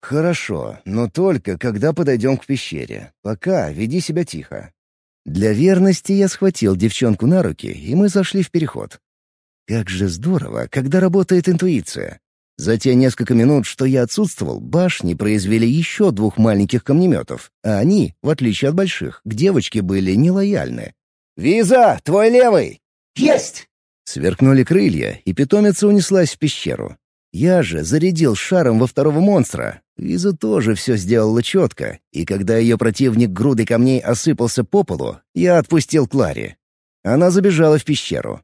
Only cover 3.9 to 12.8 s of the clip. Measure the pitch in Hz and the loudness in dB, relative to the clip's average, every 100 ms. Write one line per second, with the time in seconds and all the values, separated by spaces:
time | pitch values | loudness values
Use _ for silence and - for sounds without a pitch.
3.9 | 160 - 165 170 80 - 52 - _ _ | -4 -4 -6 -6 -8 -14 -16 -16 _ _
4.9 | _ _ _ - 78 107 107 170 190 190 | _ _ _ -8 -2 0 2 4 4 4
5.9 | 180 - 196 196 - 196 185 104 95 107 | 2 0 0 0 0 -2 0 0 2 0
6.9 | - 123 107 117 180 113 76 - - 76 | 0 0 0 2 2 0 -4 -10 -12 -4
7.9 | 143 202 190 185 196 180 175 160 - 50 | 0 2 2 -2 -2 -2 -2 -4 -6 -14
8.9 | - _ _ _ _ _ _ _ 113 95 | -16 _ _ _ _ _ _ _ -4 -4
9.9 | 92 98 85 131 180 - 55 60 - 131 | -2 -2 -2 -2 -2 -2 -8 -6 -4 0
10.9 | 180 185 185 185 180 170 175 185 143 - | 0 2 2 2 2 2 0 0 -2 -4
11.9 | - 50 - _ _ _ _ - 113 | -10 -12 -14 _ _ _ _ -2 0